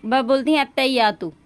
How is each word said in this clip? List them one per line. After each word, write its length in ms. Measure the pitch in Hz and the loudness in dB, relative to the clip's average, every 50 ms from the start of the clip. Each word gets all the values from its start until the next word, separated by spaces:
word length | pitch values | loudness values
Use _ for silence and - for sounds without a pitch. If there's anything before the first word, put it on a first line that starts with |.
| - | -4
ब-, 160 | 214 233 269 | -2 -2 -2
बोलती 320 | 262 226 262 269 262 294 311 | 0 2 0 0 2 0 0
हैं 120 | 302 277 | 0 0
अत्तहियातु 640 | 269 - - 269 262 269 247 226 214 202 - 185 165 147 _ _ | -2 -2 -2 -2 0 2 2 2 2 0 -2 -8 -12 -12 _ _